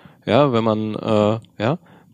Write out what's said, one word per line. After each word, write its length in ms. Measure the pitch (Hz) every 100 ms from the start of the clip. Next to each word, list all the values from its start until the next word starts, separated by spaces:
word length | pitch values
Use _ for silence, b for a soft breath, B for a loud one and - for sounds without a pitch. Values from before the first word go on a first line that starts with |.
| B B -
ja, 280 | 113 143
wenn 100 | 117
man, 320 | 113 107 107 107
äh, 440 | - 107 104 110 - -
ja, 220 | 107 165 b b b